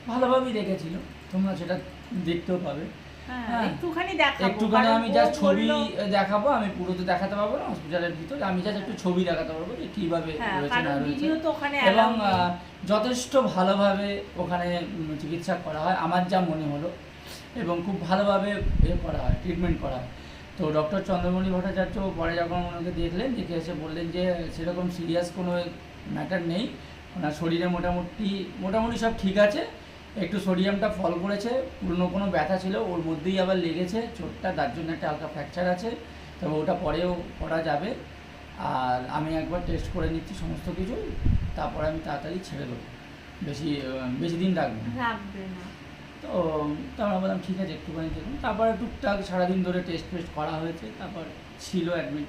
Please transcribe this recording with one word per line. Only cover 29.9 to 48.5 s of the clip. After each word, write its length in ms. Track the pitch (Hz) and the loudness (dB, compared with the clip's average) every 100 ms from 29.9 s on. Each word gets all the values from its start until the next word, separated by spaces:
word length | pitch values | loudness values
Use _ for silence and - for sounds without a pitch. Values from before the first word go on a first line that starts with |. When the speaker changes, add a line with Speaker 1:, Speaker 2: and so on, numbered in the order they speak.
| - - 220 | -18 -12 -4
Speaker 1:
একটু 220 | 185 196 | -2 0
সোডিয়ামটা 500 | 185 180 190 196 214 | 2 4 4 4 2
ফল 240 | 180 180 170 | 2 0 0
করেছে, 280 | 196 202 233 | 0 -2 0
পুরনো 580 | 262 262 - 185 175 180 | 0 -2 -4 -2 2 2
কোনো 200 | 185 196 | 2 2
ব্যথা 300 | 170 156 185 | 2 2 2
ছিল 180 | 185 214 | 0 0
ওর 260 | 208 170 160 | 0 0 0
মধ্যেই 340 | 151 175 190 | 0 2 4
আবার 180 | 180 190 | 4 4
লেগেছে 500 | 165 160 180 220 233 - | 2 0 0 0 -2 -6
চোটটা, 360 | 156 - 185 160 | -8 -4 -2 0
তার 140 | 143 147 | 0 -2
জন্য 160 | 165 | -4
একটা 160 | 160 165 | -2 -2
হালকা 200 | 151 160 | -4 -6
ফ্র্যাকচার 420 | 151 147 175 180 | -8 -6 -2 0
আছে, 220 | 180 226 240 - - - - | 0 -2 -6 -10 -14 -16 -6
তবে 120 | - 156 | -2 0
ওটা 140 | 156 | 2
পরেও 420 | 180 170 156 180 175 - - | 0 0 0 0 0 -6 -8
করা 220 | 160 160 | -4 -2
যাবে। 320 | 160 143 196 - - - - - - - | 0 0 -2 -6 -10 -16 -16 -16 -16 -8
আর 440 | 147 135 127 127 135 | -2 0 2 0 0
আমি 260 | 151 156 160 | -2 0 -2
একবার 260 | 156 175 175 | -2 -2 0
টেস্ট 200 | 165 - | -2 -2
করে 160 | 185 160 | -2 -2
নিচ্ছি 260 | 160 - 190 | -2 -4 -6
সমস্ত 300 | 165 160 185 180 | -4 -4 -4 -4
কিছু, 340 | 185 269 - - - - - - | -4 -4 -4 2 4 4 2 -2
তারপর 300 | 151 156 156 | -4 -2 -2
আমি 140 | 160 160 | -2 -4
তাড়াতাড়ি 340 | 143 156 180 | -6 -4 -6
ছেড়ে 200 | - 147 | -6 -8
দেবো, 120 | 135 120 - - - - - - | -8 -8 -12 -16 -16 -16 -16 -8
বেশি, 380 | 151 139 160 143 | -6 -4 -2 -2
আহ, 280 | 131 131 127 131 | -2 -4 -4 -2
বেশি 140 | 165 170 | -2 0
দিন 180 | 190 | 2
রাখবো 220 | 165 135 110 | 2 0 -2
না। 280 | 165 240 | -4 -2
Speaker 2:
রাখবে 360 | 240 208 196 196 | -2 -2 -6 -10
না। 440 | 190 180 185 - - - - - | -10 -10 -12 -14 -16 -16 -16 -14
Speaker 1:
তো, 80 | - 185 165 156 147 151 - - | -4 0 2 2 0 -2 -6 -4
তো 60 | |
আমরা 160 | 208 185 | 0 0
বললাম, 200 | 190 190 185 | 0 -2 -2
"ঠিক 120 | 185 | -2
আছে, 140 | 185 | -4
একটুখানি 360 | 151 - 160 160 156 | -6 -8 -6 -4 -6
দেখুন।" 220 | 202 285 | -6 -4
তারপরে 320 | 254 | -2